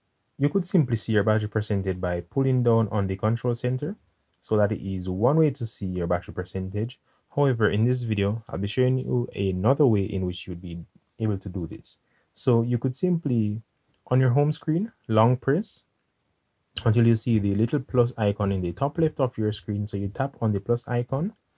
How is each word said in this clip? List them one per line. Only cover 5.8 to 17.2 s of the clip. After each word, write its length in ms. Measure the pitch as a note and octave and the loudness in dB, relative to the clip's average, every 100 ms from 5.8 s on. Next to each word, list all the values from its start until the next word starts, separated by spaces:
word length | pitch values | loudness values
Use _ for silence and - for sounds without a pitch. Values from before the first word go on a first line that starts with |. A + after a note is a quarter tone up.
| F#2 | -4
your 200 | F2+ F2 | -4 -2
battery 260 | F2 - | -2 -2
percentage. 680 | F2+ F2 G2 F#2 G#2 A#2+ - _ _ _ - | -8 -6 -6 -6 -4 -6 -8 _ _ _ 0
However, 340 | C#3+ A#2 G2+ | 0 2 2
in 140 | G#2 | 2
this 180 | A#2+ B2+ | 2 0
video, 400 | A#2 G2+ G2 A#2 - | -2 0 0 -2 -6
I'll 100 | F#2 | -6
be 80 | G2+ | -4
showing 320 | - B2+ C3 | 0 0 0
you 300 | B2+ B2 A#2 | 0 -2 -2
another 520 | - G2 F2+ G#2+ C#3 C3 | -4 -2 0 2 4 4
way 160 | G#2 | 4
in 240 | F#2 F#2+ F2+ | 0 -2 -4
which 200 | F2 - | -6 -10
you'd 160 | F2 | -10
be 220 | F2 E2+ - _ _ - | -10 -12 -14 _ _ -4
able 200 | A2 G2 | -4 -2
to 100 | F#2 | -6
do 180 | F#2 D#2+ | -6 -8
this. 320 | - - - _ _ _ | -10 -14 -18 _ _ _
So 300 | - C3 A#2 | -4 2 2
you 160 | A#2+ A#2+ | 2 0
could 160 | C3 | -2
simply, 680 | - F3+ E3+ C#3+ A#2+ G#2 G#2+ - _ _ _ - | -2 0 0 0 0 0 -4 -10 _ _ _ 0
on 120 | B2+ | 2
your 120 | C3 | 4
home 220 | C3 D3 | 4 2
screen, 400 | D#3 - D#3+ A3+ - - | 0 -2 -2 -4 -10 0
long 300 | A2 A#2 B2+ | 4 4 4
press 480 | - D#3+ - - - _ _ _ _ _ _ _ _ - | 0 0 -2 -10 -18 _ _ _ _ _ _ _ _ 0
until 220 | A#2 A2+ A#2 | 2 4 4
you 100 | |
see 220 | A2+ | 4